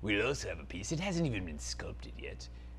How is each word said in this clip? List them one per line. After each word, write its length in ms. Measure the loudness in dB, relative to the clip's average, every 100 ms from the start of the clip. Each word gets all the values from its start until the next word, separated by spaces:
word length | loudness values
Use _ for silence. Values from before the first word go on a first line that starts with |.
We'll 240 | 4 6 6
also 220 | 4 0
have 120 | -4
a 40 |
piece, 280 | -4 -4 0
it 80 | 0
hasn't 260 | 2 4 4
even 200 | 4 0
been 120 | -2
sculpted 540 | -4 -4 -4 -6 -6 -6
yet. 300 | -6 -6 -8 -10 -10